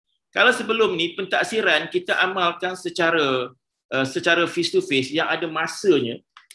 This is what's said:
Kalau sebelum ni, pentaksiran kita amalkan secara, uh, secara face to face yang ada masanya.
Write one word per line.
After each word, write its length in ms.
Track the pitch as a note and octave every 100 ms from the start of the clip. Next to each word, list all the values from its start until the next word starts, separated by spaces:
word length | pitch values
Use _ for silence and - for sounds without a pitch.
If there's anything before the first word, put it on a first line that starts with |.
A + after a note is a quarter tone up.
| _ _ _
Kalau 220 | - A#3
sebelum 400 | A#3+ G#3+ A3+ G#3
ni, 240 | F3 E3+ -
pentaksiran 720 | F#3+ G3+ F3+ A3 G3 D#3 E3
kita 240 | F3+ F3+ -
amalkan 580 | F#3 F#3+ E3+ E3+ F#3 F#3
secara, 720 | E3+ E3 E3 E3 C#3+ C3 B2 - _ _ -
uh, 140 | C3 C3
secara 400 | E3+ F3 E3+ E3
face 260 | E3+ E3
to 80 | F#3+
face 320 | F3+ C3+ C3
yang 160 | D3+ D#3+
ada 220 | D#3+ E3+
masanya. 640 | D#3+ E3 - G3+ D3 A#2 A#2 _ - -